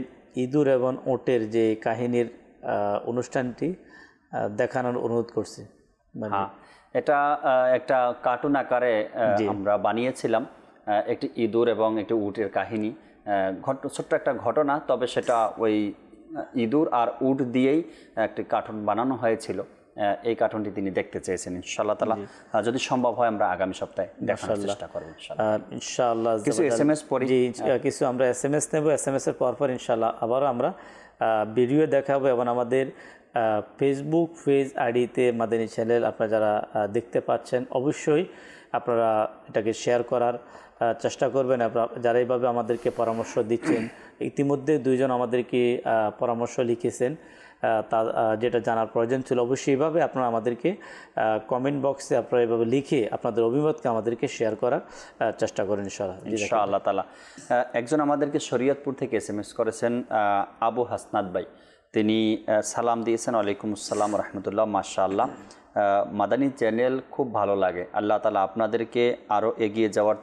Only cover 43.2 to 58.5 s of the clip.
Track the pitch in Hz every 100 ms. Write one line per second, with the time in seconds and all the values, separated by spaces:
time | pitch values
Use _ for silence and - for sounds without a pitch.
43.2 | 110 123 110 117 - 117 117 - - -
44.2 | 139 - 139 139 135 151 127 127 135 123
45.2 | 123 123 117 127 120 120 127 113 107 -
46.2 | 123 117 120 - 120 117 123 - 127 160
47.2 | - - - - 113 113 107 117 113 -
48.2 | 113 110 120 120 113 113 110 117 117 131
49.2 | 127 123 120 131 - 131 160 160 139 135
50.2 | 123 113 113 120 160 202 - - - -
51.2 | 110 110 - 123 135 143 139 135 - 127
52.2 | 113 123 117 117 113 135 139 147 104 -
53.2 | 123 107 113 135 151 151 131 110 110 120
54.2 | 139 - 110 107 123 151 - - - -
55.2 | 110 104 107 - 98 101 98 - 95 92
56.2 | - 110 101 113 98 98 104 95 - -
57.2 | - - - 123 127 120 123 151 143 143
58.2 | 143 147 -